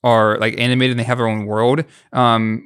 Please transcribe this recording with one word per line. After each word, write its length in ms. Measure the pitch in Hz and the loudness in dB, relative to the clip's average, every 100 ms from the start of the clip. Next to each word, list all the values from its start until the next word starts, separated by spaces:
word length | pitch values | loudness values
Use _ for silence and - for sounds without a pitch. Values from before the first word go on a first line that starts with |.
are, 340 | 120 113 107 107 | 0 2 2 0
like, 200 | 110 113 | -2 -2
animated 320 | 120 127 127 | 0 0 0
and 80 | 120 | -2
they 40 | 113 | -4
have 140 | 123 | -2
their 80 | 113 | -2
own 180 | 110 104 | -4 -4
world. 400 | 107 120 143 156 _ _ | 0 0 0 -4 _ _
Um, 540 | 131 120 113 110 110 | 0 2 2 0 -4